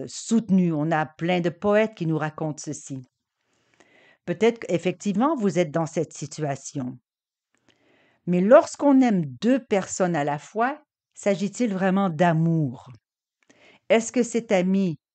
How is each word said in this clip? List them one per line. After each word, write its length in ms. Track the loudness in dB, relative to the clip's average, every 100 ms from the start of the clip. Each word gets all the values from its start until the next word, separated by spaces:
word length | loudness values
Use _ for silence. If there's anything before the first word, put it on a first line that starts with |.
| -10
soutenue. 640 | -12 -2 0 2 2 4
On 200 | 2 0
a 140 | 0 -2
plein 360 | -4 -2 0
de 80 | -2
poètes 460 | -2 0 2 0 -2
qui 100 | -2
nous 120 | -2
racontent 440 | -4 -6 -8 -8
ceci. 380 | -10 -12 -12 -14 -14 _ _ _ _ _ _ _ _ _ _ _ -10
Peut-être 340 | 0 0 0
qu'effectivement, 760 | -2 -4 -2 -4 -4 0 0 0
vous 220 | 0 0
êtes 140 | 0
dans 160 | -2 -4
cette 260 | -4 -6
situation. 840 | -8 -12 -6 -6 -6 -10 -10 -10 -12 _ _ _ _ _ _ _ _ _ _ _ _ -2
Mais 120 | 0
lorsqu'on 640 | 6 6 6 2 4 6
aime 240 | 4 2 -2 -4
deux 220 | 0 0
personnes 520 | 0 -2 -2 -2 -2 0
à 80 |
la 140 | -2 -4
fois, 420 | -6 -4 -2 -4 _ _ _ -6
S'agit-il 580 | -2 -2 -2 -2 -2
vraiment 360 | 0 0 2 0
d'amour ? 800 | 2 2 2 2 2 -2 -6 -16 -20 _ _ _ _ _ _ _ _ 0
Est-ce 240 | 0 2
que 100 | -2
cet 300 | 0 -2 0
ami 480 | 0 2 2 0 -4 _